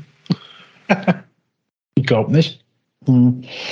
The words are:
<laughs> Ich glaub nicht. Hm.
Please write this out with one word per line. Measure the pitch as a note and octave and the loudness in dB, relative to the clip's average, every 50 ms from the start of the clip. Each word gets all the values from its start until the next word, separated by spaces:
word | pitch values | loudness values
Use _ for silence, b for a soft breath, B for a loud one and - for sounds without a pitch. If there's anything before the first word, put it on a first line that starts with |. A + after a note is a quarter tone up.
| - _ _ _ _ - - B B B B B B B B B _ | -16 _ _ _ _ -8 -8 B B B B B B B B B _
<laughs> | - G3+ - - - - - - _ _ _ _ _ _ _ _ _ _ _ _ _ - | -4 -4 -2 0 -2 -2 -2 -4 _ _ _ _ _ _ _ _ _ _ _ _ _ -4
Ich | - - | -4 0
glaub | - B2 A2 G2+ F#2 | 0 0 0 0 0
nicht. | B2+ D#3+ D#3 - - _ _ _ _ _ _ _ _ _ - | 2 0 0 0 -4 _ _ _ _ _ _ _ _ _ 0
Hm. | C#3 B2+ B2 B2 B2 B2 B2+ B B B B B B | 2 4 4 4 4 2 -2 B B B B B B